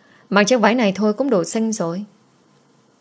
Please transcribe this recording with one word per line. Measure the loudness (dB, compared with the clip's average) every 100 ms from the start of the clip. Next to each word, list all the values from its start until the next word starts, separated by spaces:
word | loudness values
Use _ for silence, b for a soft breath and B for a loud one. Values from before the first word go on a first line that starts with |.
| b b b
Mặc | 0
chiếc | 2 2
váy | 2
này | 2 0
thôi | 0 -2
cũng | 0 0
đủ | 0
xinh | 0 -2 -2
rồi. | -2 -4 -6 -12 _ _ _ _ _ _ _ _ _